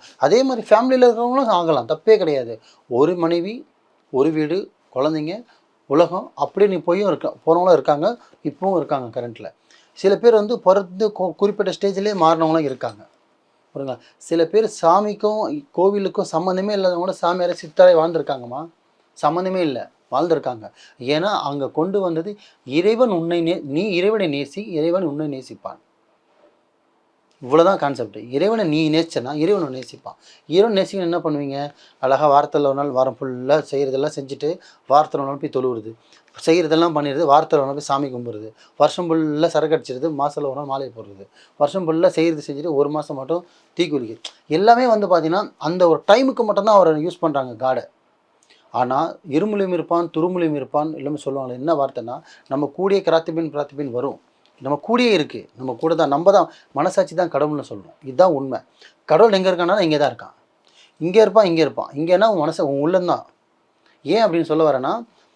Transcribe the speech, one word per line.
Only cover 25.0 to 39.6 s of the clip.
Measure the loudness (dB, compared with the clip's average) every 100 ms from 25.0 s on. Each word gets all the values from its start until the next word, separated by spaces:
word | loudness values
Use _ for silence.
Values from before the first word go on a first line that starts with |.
உன்னை | -2 -4 -8
நேசிப்பான். | -8 -14 -16 -16 -16 _ _ _ _ _ _ _ _ _ _ _ _ _ _ _ _
இவ்வளவுதான் | 0 4 4 2
கான்செப்ட். | -2 -4 -8 -10
இறைவனை | -8 -2 0 0
நீ | 0 0 0
நேசிச்சனா, | 0 -2 -4 -6
இறைவன் | -2 0 0
உன்னை | -2 -8
நேசிப்பான். | -14 -18 -20 -20 _ -20 -2
இறைவன் | 2 4 2
நேசிக்கணும் | -2 -2
என்ன | -2 -2
பண்ணுவீங்க? | -2 -4 -4 -8 -10 -14 _ _
அழகா | 0 2 4
வாரத்துல | 4 4 0
ஒரு | 0
நாள், | 0 -2
வாரம் | 0 -2 -2
ஃபுல்லா | -8 -6 0 0 0
செய்யறதெல்லாம் | -4 -2 -2 -4
செஞ்சுட்டு, | -6 -12 -6 -6 -6 -10 _ 2
வாரத்துல | 4 4
ஒரு | -2
நாள் | -6 -6
போய் | -6
தொழுவுறது, | -4 -4 -4 -10 -16 _ _ _ -4 0
செய்யறதெல்லாம் | 2 2 2 2
பண்ணிடுது, | 0 -2 0
வாரத்துல | 4 4 6
ஒரு | 0
நாள் | 0
போய் | -4
சாமி | -4 -4 -4
கும்பிடுறது, | -8 -10 -12 -14 -20 _ 0
வருஷம் | 0 0 -2
ஃபுல்லா | -2 0 0 0
சரக்கு | 0